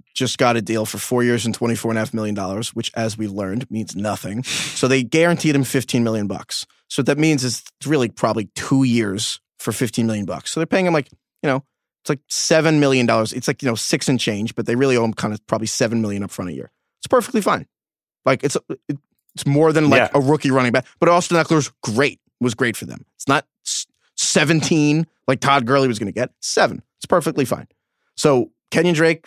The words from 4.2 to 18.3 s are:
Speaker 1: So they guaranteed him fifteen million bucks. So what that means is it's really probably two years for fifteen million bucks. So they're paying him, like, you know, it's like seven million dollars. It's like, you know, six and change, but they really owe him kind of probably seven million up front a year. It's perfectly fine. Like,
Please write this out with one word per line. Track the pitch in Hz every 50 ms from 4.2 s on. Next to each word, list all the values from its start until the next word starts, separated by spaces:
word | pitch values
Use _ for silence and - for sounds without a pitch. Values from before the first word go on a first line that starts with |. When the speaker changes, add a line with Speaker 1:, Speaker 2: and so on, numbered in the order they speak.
| - 90 101 117 131
Speaker 1:
So | - - - - - - - -
they | 127 131 135 127
guaranteed | 110 - 160 165 170 175 - - 156 147
him | 139 135
fifteen | 120 - 135 117 - - 127 117
million | 113 110 110 101
bucks. | 98 98 - - - - - - - _ _ _
So | _ - -
what | 131
that | - 143
means | 143 151 160 156 131 127
is | 127 113 - - - - _
it's | -
really | 135 156 147 123
probably | 110 - - - 113 107 110 104 - _
two | - - - 139 135 135
years | 127 117 117 113 101 95 104 - - - - _ _ _ -
for | - - 107
fifteen | - 135 110 - - 113
million | 113 110 104 101
bucks. | 87 87 78 - -
So | - 160
they're | 165
paying | 160 - 190 185
him, | 180 165
like, | 151 135 - _ _ _ _ _ _ -
you | 151
know, | 135 135 - _ _ _ _ _ _ _
it's | _ -
like | 160 131 - _
seven | - - - - 165 160 156 165 160 151
million | 143 139 135 131 123
dollars. | 117 117 113 110 107 -
It's | 123 - -
like, | 139 -
you | -
know, | 131 113
six | 107 - - - 147 -
and | - 135
change, | 120 - - 107 101 104 113 -
but | - 110
they | - 117
really | 123 139 135 127
owe | 120 113
him | 113 107
kind | - - 110 107
of | 107 -
probably | - - 110 113
seven | 107 - - 131 110 113 117
million | 110 104 101 101 101
up | 92
front | - - 92 90
a | 78
year. | 65 69 - _ _ _ _ _ _
It's | -
perfectly | - - 254 208 - - 226
fine. | 185 - 170 117 131 - _ _ _ _ _ _ _ _ _ _ _
Like, | 127